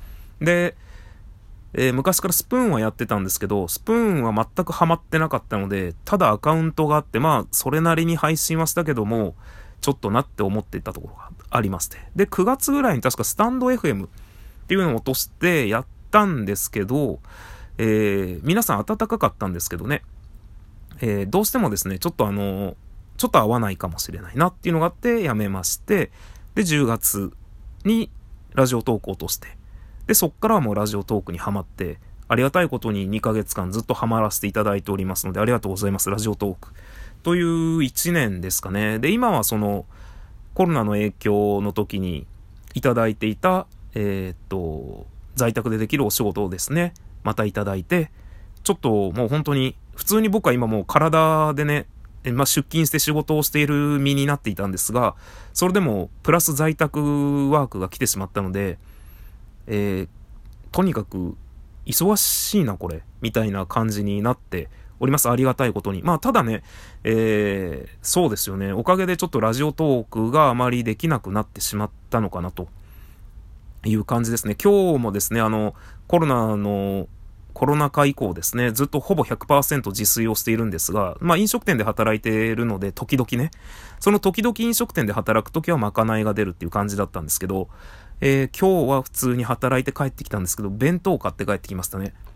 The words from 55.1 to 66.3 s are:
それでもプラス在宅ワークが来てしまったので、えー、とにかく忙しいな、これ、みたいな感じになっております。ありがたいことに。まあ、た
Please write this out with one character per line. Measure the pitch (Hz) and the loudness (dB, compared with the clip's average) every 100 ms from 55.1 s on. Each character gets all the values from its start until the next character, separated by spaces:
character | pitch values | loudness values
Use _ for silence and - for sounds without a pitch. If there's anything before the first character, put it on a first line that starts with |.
| - - - - | -2 -14 -20 -10
そ | - 180 | 0 2
れ | |
で | 190 | 4
も | 165 101 87 - | 2 0 -4 -4
プ | - | 2
ラ | 165 | 4
ス | 165 | 4
在 | 143 156 156 | 2 0 2
宅 | 151 156 147 143 143 143 139 | 0 0 0 2 2 2 4
ワ | 147 | 2
ー | 131 | 2
ク | 101 | -2
が | 92 | -6
来 | - | -2
て | 120 | -2
し | 98 | -2
ま | |
っ | 95 | -4
た | 104 | -4
の | 95 | -2
で、 | 98 98 80 - - - - - - - - - | -2 -2 -4 -12 -20 -20 -18 -18 -20 -20 -18 -4
え | 104 101 95 | -2 0 -2
ー、 | 90 - - - - - - | -4 -12 -20 -20 -20 -20 -8
と | - | 0
に | 190 | 0
か | 113 | 0
く | 101 95 87 - - - - - | -4 -6 -6 -8 -16 -20 -20 -16
忙 | - - 180 208 | -4 0 2 2
し | - - - 208 | 2 0 0 2
い | |
な、 | 131 92 | 2 -2
こ | 90 | -6
れ、 | 80 - - | -8 -12 -6
み | 117 | -2
た | 113 | 0
い | 110 | 0
な | 98 90 | -2 -2
感 | - 110 | 0 0
じ | 104 | 0
に | 101 101 | -2 0
な | 110 | 0
っ | 127 | 0
て | - 90 - - - - | -4 -8 -8 -14 -16 -2
お | |
り | 127 | 0
ま | 143 | 2
す。 | 120 | 2
あ | 120 | 4
り | |
が | 131 | 2
た | 127 127 | 2 0
い | |
こ | 101 | 0
と | 101 | -4
に。 | 95 | -2
ま | 165 | 0
あ、 | 165 | 0
た | 247 | 2